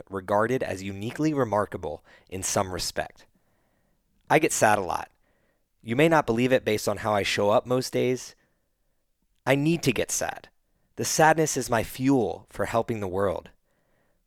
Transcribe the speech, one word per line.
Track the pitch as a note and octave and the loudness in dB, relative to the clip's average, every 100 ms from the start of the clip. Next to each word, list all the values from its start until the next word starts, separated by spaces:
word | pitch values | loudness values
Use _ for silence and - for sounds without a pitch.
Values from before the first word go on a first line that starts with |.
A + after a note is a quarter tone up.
| - | -10
regarded | F#2+ F#2 G#2 A2 B2+ | -8 0 2 2 0
as | - F#2 | -2 -6
uniquely | G2 G2 G#2 - D#3 | -8 -8 -8 -2 0
remarkable | C#3+ A#2 G#2 G2 F2+ D#2 D#2 _ - _ | 0 2 0 0 -4 -8 -10 _ -20 _
in | F#2+ | -8
some | F#2 G#2+ F#2+ | -2 0 0
respect. | F2 - - D#2+ - - _ _ _ _ _ _ _ _ _ - | -2 -4 -6 -8 -10 -20 _ _ _ _ _ _ _ _ _ 0
I | D3+ | 2
get | D#3 | 2
sad | - A2 G#2 | 4 4 4
a | |
lot. | F2+ D#2 - _ _ _ _ _ _ _ | 0 -6 -8 _ _ _ _ _ _ _
You | A2 B2 | -4 2
may | E3 | 4
not | D#3 C#3 | 4 2
believe | A2+ B2 | 2 2
it | C3 | 2
based | - G#2+ - | 2 -2 -2
on | G2 | -2
how | A2 G#2 | 0 0
I | |
show | F#2+ - G2+ | 0 0 2
up | A2+ A#2+ | 2 2
most | B2+ B2 | -2 -2
days. | B2+ B2 B2+ - - _ _ _ _ _ _ _ _ _ _ | -2 -2 -2 -8 -20 _ _ _ _ _ _ _ _ _ _
I | - C#3 | 0 2
need | D3+ E3+ | 2 0
to | C#3+ | 0
get | G#2 F2 | 0 -2
sad. | - E2+ - - _ _ _ _ - | -4 -6 -8 -16 _ _ _ _ -8
The | |
sadness | A#2+ - D#3+ D#3+ D3+ C#3 | -2 4 4 4 0 -2
is | A#2 | -2
my | A#2 | -2
fuel | F#2 - C3 C3+ F#2+ E2+ - | -2 -2 2 2 0 -4 -10
for | - G2+ | -8 -2
helping | A2+ A2+ A2 | -2 -2 -4
the | G2 | -4
world. | F#2 G2 E2 - _ _ _ _ _ _ _ | -2 -2 -2 -8 _ _ _ _ _ _ _